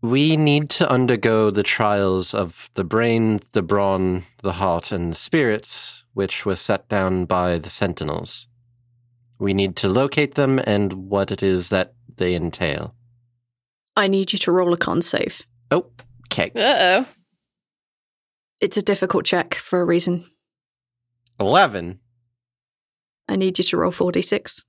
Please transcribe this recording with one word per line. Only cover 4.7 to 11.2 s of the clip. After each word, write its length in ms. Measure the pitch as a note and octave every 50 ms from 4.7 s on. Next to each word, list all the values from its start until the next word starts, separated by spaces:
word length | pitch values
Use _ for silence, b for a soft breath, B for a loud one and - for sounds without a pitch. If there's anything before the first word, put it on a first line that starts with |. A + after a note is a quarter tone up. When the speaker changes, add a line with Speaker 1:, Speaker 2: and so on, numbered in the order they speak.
| E2+ E2+ - -
Speaker 1:
and 200 | G#2+ F#2 E2+ E2+
the 40 | E2
spirits, 880 | - - - - E3 C#3+ A#2+ G#2+ A2 - - - - - - - - _ _ _
which 320 | - G2 F#2 - - -
were 100 | G#2 F#2+
set 320 | F2 - - A2 F#2+ - _
down 380 | G#2+ G2+ F#2+ F#2 F#2 F#2 F2+
by 320 | E2 F#2 F#2 F2+ F2+ F2 E2+
the 120 | D2+ -
Sentinels. 760 | - - - F#2+ F2 - - D2 D2+ E2 - - - - - _ _ _ _ _ _ _ _ _ _ _ _ _ _ _ _ _ _ _
We 140 | G2 G2+ G2
need 220 | G2 G2 F#2+ F2 -
to 120 | - G2
locate 460 | F#2 B2 C3+ C#3 - - D3 C#3 -
them 240 | - C#3+ C3+ C3+ C3 -
and 440 | - G#2 G2+ G#2 G2 F#2 F#2+ F#2 F#2+
what 220 | G2+ G2